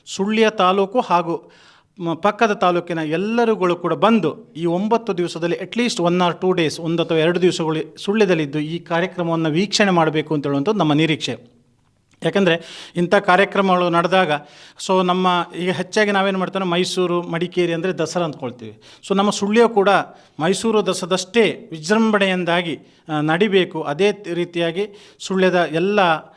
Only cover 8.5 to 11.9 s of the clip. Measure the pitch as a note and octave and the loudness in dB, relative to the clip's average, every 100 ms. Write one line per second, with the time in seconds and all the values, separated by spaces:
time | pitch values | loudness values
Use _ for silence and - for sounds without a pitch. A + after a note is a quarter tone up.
8.5 | D3+ D3+ E3 - E3+ F#3 F3+ E3 E3 D#3+ | -4 -6 -8 -4 -2 -2 -4 -2 -2 0
9.5 | D#3+ G#3 - G3+ F3 D#3 D#3 D3+ D3+ C#3 | 0 0 2 2 4 2 0 -2 -2 -2
10.5 | C#3 C#3+ G#3+ D#3 C#3+ D#3+ D3+ - A#2 - | -2 0 0 2 2 2 0 -4 -10 -14
11.5 | _ _ _ _ | _ _ _ _